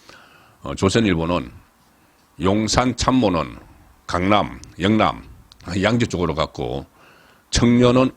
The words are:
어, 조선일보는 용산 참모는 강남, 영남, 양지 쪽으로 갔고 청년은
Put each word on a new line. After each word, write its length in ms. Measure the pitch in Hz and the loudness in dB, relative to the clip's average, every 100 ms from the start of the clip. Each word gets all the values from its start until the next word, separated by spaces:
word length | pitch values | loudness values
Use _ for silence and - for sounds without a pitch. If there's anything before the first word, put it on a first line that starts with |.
| - - - - _ _ | -20 -20 -20 -20 _ _
어, 140 | 69 69 | -10 0
조선일보는 760 | 95 117 107 82 82 87 60 - _ _ _ _ _ _ _ - | 2 2 2 0 0 -2 -4 -16 _ _ _ _ _ _ _ -4
용산 540 | 90 107 107 - 127 113 | 0 0 0 0 0 0
참모는 600 | - 131 107 85 65 57 - - - _ - | 0 2 2 0 -4 -10 -20 -20 -20 _ -8
강남, 560 | 87 95 104 67 65 - - | -4 2 2 0 -8 -16 -2
영남, 440 | 92 110 90 58 - - - - - 92 | 0 2 2 -2 -12 -20 -20 -20 -8 -2
양지 260 | 101 117 117 | 0 0 -2
쪽으로 280 | 85 82 76 | -2 -2 -2
갔고 500 | 73 - 62 67 - _ - _ _ _ - | -4 -4 -6 -6 -10 _ -20 _ _ _ -6
청년은 600 | - 120 120 123 127 131 | 0 2 4 4 2 0